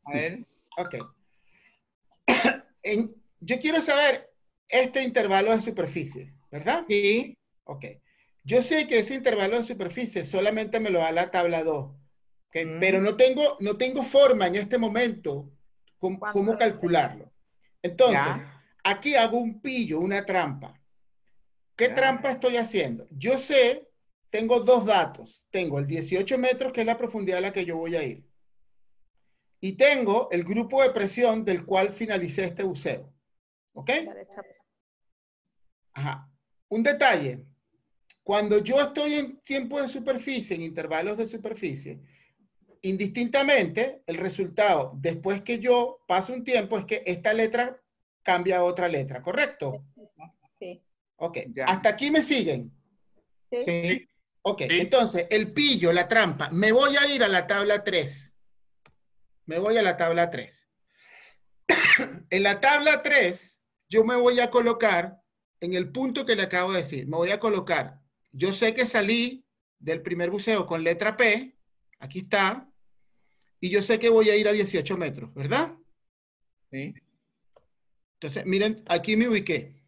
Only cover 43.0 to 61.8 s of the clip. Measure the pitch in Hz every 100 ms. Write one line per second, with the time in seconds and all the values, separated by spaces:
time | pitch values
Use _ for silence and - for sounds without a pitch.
43 | 202 226 240 277 277 277 170 214 262 -
44 | - 165 190 180 180 - 208 170 135 139
45 | 156 165 190 196 202 233 240 240 240 -
46 | _ 185 190 247 233 247 202 220 196 220
47 | 180 175 220 220 220 233 247 254 _ _
48 | _ _ - 180 180 180 175 180 175 151
49 | 135 127 147 214 285 - - - - _
50 | 214 _ 165 _ _ _ 185 180 _ _
51 | _ _ 170 147 123 127 127 190 214 208
52 | 285 311 302 277 165 131 117 _ _ _
53 | _ _ _ _ _ 240 240 170 170 220
54 | - _ _ _ 196 202 131 170 - 262
55 | 226 175 170 214 214 - 294 233 170 175
56 | 175 226 196 139 147 165 214 233 277 285
57 | 285 277 214 185 175 202 202 208 208 185
58 | 139 - - _ _ _ _ _ _ _
59 | _ _ _ _ - 160 208 226 202 170
60 | 170 170 170 160 - _ _ _ _ _
61 | _ - - _ _ _ - -